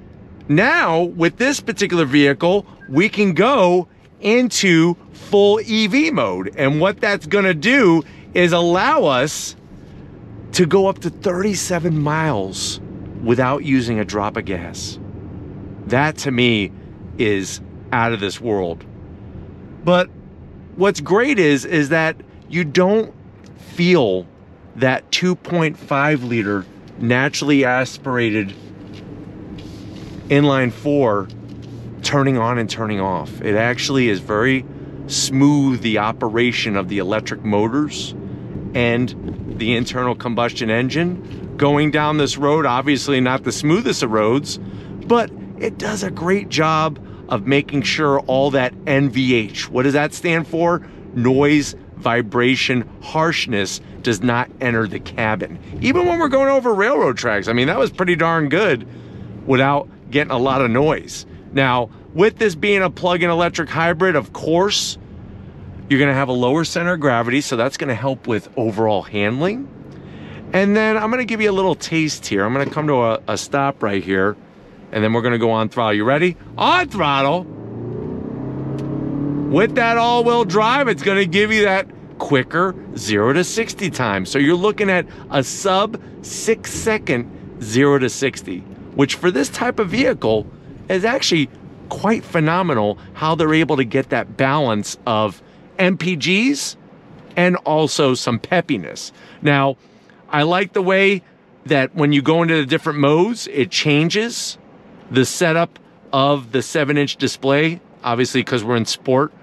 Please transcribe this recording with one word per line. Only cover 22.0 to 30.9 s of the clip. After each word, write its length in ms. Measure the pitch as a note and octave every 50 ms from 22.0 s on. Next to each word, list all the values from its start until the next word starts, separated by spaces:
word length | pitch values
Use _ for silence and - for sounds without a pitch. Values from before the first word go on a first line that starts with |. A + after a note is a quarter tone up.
| D#3+ D#3+ E3 - - - - - - -
you 160 | D3+ E3+ F3+
don't 500 | D3 C3 F3+ F3+ F#3+ G#3 A3+ A3 - - - - - - - - - - -
feel 680 | - - - - E3+ F3+ F3+ E3 B2+ G#2 F#2 F#2 F2 - - - - - - - - - - A#2
that 340 | A#2+ B2+ C3+ - - -
two 240 | - - F3+ F3+ F3+
point 420 | - - - F3 F3 D#3+ D#3 - -
five 460 | - - D3 C3+ C#3+ D3+ D#3 C3+ B2
liter 420 | A#2+ A#2 A2+ G2+ G2+ G#2 G2 F2+ - - - - - - -
naturally 640 | A#2 A#2 B2 B2+ C3+ C#3+ - - D3+ C#3+ D3 C#3 C3
aspirated 880 | B2 B2 B2+ B2+ B2 - - - C#3 B2+ B2 A#2+ A2+ G#2 G#2+ G2+ G2 G2 - - - - - - - - - - - - - - - - - - - - - - - - - - - - - - - - - - -
inline 420 | C#3+ C#3+ D3 C#3+ C3+ C3 B2+ A#2+
four 560 | A2+ - - D3